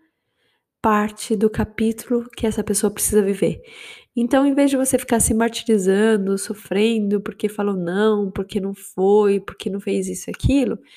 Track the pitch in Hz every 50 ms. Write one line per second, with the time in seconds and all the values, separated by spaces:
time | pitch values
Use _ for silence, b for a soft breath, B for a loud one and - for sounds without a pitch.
0 | _ _ _ _ _ _ _ _ _ _ _ _ _ _ _ _ - 220 214 208
1 | 208 214 214 - - - 226 202 214 214 214 - 214 214 - - 220 220 220 226
2 | - - 247 240 233 240 - - - 220 220 - 254 - 202 - - 208 208 -
3 | - - 214 214 196 196 202 196 - 160 - B B B B B B B B B
4 | B B _ 233 233 - - 269 277 285 269 277 277 277 277 254 262 262 - 247
5 | - - 240 226 220 - 226 220 226 233 226 - - - 220 208 185 185 190 202
6 | 214 226 220 208 190 196 196 196 - - 208 - - - 185 196 214 226 233 220
7 | 208 202 208 202 202 - 196 - - 208 208 - 202 202 196 185 175 170 180 202
8 | 214 220 214 208 208 190 190 - 190 196 - 208 185 196 196 - - - - -
9 | 185 196 202 214 208 202 202 196 190 - - - - 196 190 202 - 208 196 196
10 | 185 190 185 - - - 175 - - - 262 285 254 208 - B B B B